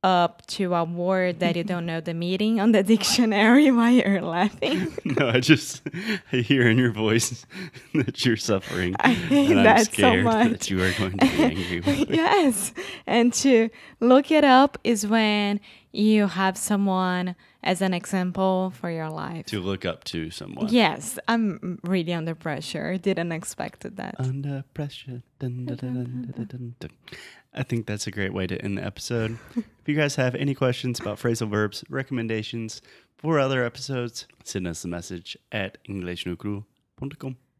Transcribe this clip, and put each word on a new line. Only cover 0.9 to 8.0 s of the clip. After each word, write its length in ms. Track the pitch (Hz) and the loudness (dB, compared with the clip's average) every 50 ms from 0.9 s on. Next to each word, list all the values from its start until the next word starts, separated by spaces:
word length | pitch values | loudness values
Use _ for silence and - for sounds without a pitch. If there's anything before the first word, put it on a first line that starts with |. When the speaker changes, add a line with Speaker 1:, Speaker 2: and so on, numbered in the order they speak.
| 175 175 175 185 190 185 185 180 175 160 | -4 -4 -2 0 0 0 0 -2 -2 0
Speaker 1:
that 160 | 180 170 170 | -2 0 0
you 80 | 170 170 | -2 -2
don't 200 | 202 180 175 170 | -4 -4 -4 -4
know 160 | 170 165 165 | -4 -6 -6
the 140 | 156 170 165 | -6 -6 -6
meaning 460 | 165 170 175 185 185 208 220 226 214 | -4 -4 -2 -2 0 0 0 2 2
on 100 | 202 233 | 4 4
the 120 | 220 202 | 4 4
dictionary 880 | 180 185 226 214 - - - - 240 220 202 202 214 226 240 285 294 269 | 6 6 4 4 4 0 2 2 2 2 4 4 6 8 8 8 8 6
<laughs> 40 | 254 | 6
while 160 | 233 233 233 | 6 4 6
you're 300 | 247 247 - 196 196 185 | 6 6 4 4 0 0
laughing. 640 | - 170 165 175 190 202 - - - - 294 247 185 - - - | 0 -2 0 0 0 0 -2 -4 -2 -2 0 -2 -2 -4 -6 -6
Speaker 2:
<laughs> 60 | - | -6
No, 240 | - 135 135 139 120 | -4 0 0 2 2
I 120 | 117 127 | 2 2
just, 420 | 127 - 151 - - - - - _ 147 - 175 202 226 214 185 - - | 6 6 6 6 4 -8 -12 -10 _ -10 -10 -6 -4 -4 -4 -4 -4 -2
I 40 | - | -2
hear 320 | 127 117 - 139 135 120 117 | -2 2 2 4 6 6 6
in 80 | 110 127 | 6 6
your 140 | 127 120 | 4 2
voice 520 | 104 107 110 107 110 117 - - 120 - - _ - 190 185 165 | 0 0 0 2 2 2 0 -2 -6 -12 -16 _ -14 -14 -14 -14
<laughs> 240 | _ - - - - | _ -20 -18 -4 -2
that 300 | 156 | -2